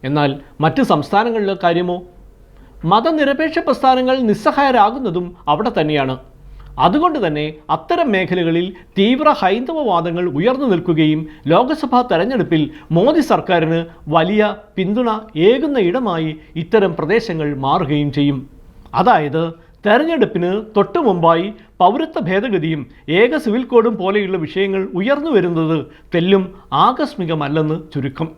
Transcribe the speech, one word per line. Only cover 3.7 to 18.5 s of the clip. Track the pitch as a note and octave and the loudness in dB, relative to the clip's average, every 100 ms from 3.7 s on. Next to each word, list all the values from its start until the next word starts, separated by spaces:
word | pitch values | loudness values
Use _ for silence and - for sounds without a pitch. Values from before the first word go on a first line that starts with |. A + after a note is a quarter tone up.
| B3+ C4 B3+ B3+ C4 A#3 | 0 2 2 2 0 0
നിസ്സഹായരാകുന്നതും | G#3 D4+ - C#4 B3+ C4+ B3+ B3 F3 F3 E3+ - | 0 0 0 2 4 2 2 -4 -4 -6 -10 -2
അവിടെ | D3+ - C#3 | 0 0 -2
തന്നെയാണ്. | D3+ D3+ C3+ C3 - - - - - - D#3+ | 0 0 -2 -4 -10 -20 -20 -20 -18 0 2
അതുകൊണ്ട് | C4+ F4 D4+ F#3 | 4 2 0 -2
തന്നെ | D3+ D3+ D#3 - D#3+ | -2 -6 -8 -4 -4
അത്തരം | - F4 D#4 G3 | -2 -2 0 0
മേഖലകളിൽ | F3 F3+ E3 E3 F3+ - - - | 0 -2 0 0 -2 -8 -10 0
തീവ്ര | G3+ C4 D4+ C#4+ | 2 4 2 2
ഹൈന്ദവവാദങ്ങൾ | F#3+ G#3 B3+ E4 C4+ F3 E3+ E3+ F3+ C#3 | 2 0 -2 -4 0 0 -2 -4 -4 0
ഉയർന്നു | G3+ C4 C4+ | 0 0 0
നിൽക്കുകയും | F3+ E3+ D#3+ D#3 D#3 D#3 - C3+ | -2 0 0 2 0 -4 -10 0
ലോക്സഭാ | E3+ B3+ D4+ C4 B3 A#3+ | 2 2 -2 0 0 2
തെരഞ്ഞെടുപ്പിൽ | E3 G3 C4 D3+ D#3+ D3 - - E3 | 0 0 -2 0 0 -2 -6 -2 2
മോദി | A3 D#4+ - | 2 2 2
സർക്കാരിന് | F#3+ - F3 D#3+ E3 E3 - - D#3+ | 0 2 0 2 0 -4 -12 -2 0
വലിയ | E3 G#3+ G#3 G3+ - - | 2 2 0 -2 -12 -6
പിന്തുണ | F#3 G#3 B3 G#3+ A3 D3+ F3+ | -2 0 0 -2 -6 2 4
ഏകുന്ന | C4 D4+ C4+ F3+ | 4 0 0 0
ഇടമായി | A3+ A#3+ E3+ D#3+ D#3 - D#3+ | 0 -2 -2 -4 -6 -12 -10
ഇത്തരം | E3 A3 G3 D#3+ | 0 2 2 -2
പ്രദേശങ്ങൾ | D3+ A3 A3+ E3 D3+ C#3 C3+ | -2 -2 -2 -6 -4 -4 0
മാറുകയും | D#3+ D#3 D3 D3 C#3+ | 0 0 0 0 0
ചെയ്യും. | C#3+ C#3 C#3 | 0 0 -6